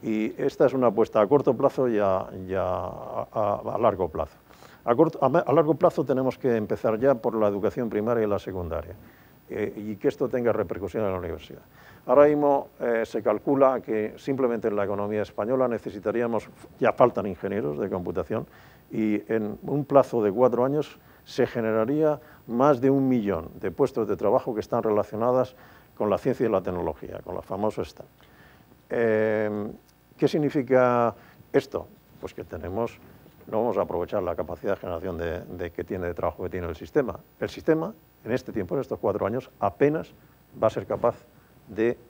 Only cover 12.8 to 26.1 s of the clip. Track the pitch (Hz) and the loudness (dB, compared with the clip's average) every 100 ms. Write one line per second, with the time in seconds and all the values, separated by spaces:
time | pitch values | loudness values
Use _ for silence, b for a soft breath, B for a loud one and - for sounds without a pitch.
12.8 | 123 117 113 120 110 104 - 139 135 127 | -2 -2 -2 -2 0 0 2 4 4 4
13.8 | - 110 107 - - 135 127 117 110 104 | -2 -2 -2 -6 -6 0 0 0 0 0
14.8 | 101 101 101 107 98 - 107 131 127 110 | -2 -2 -2 -2 -4 -4 -2 2 2 0
15.8 | - 98 107 107 120 113 - - - - | -6 -6 -2 0 0 -2 -6 -20 -20 0
16.8 | 117 - 127 120 101 92 98 101 135 147 | 0 6 4 4 -6 -4 -4 -2 -4 -4
17.8 | 104 98 90 90 87 110 - B B B | -4 -4 -4 -4 -2 -4 -6 B B B
18.8 | B 110 107 104 - 113 107 - - 143 | B -2 0 0 0 -2 -2 -6 -4 -4
19.8 | 143 139 127 123 104 98 123 117 127 147 | 4 4 6 2 2 4 2 4 0 0
20.8 | 143 - b b - - 120 127 110 110 | -4 -10 b b -16 -2 -2 0 0 0
21.8 | 110 151 156 147 B B - 117 139 135 | 2 2 2 0 B B -6 2 4 6
22.8 | 135 139 135 127 101 87 80 - 95 85 | 4 4 2 2 0 -2 -4 -8 -8 0
23.8 | 139 - 104 98 107 123 - 107 98 120 | 0 0 -2 0 2 2 0 -6 -2 -2
24.8 | 110 104 98 104 117 127 123 - B B | 2 2 0 -2 0 2 0 -6 B B
25.8 | B - 107 | B -4 0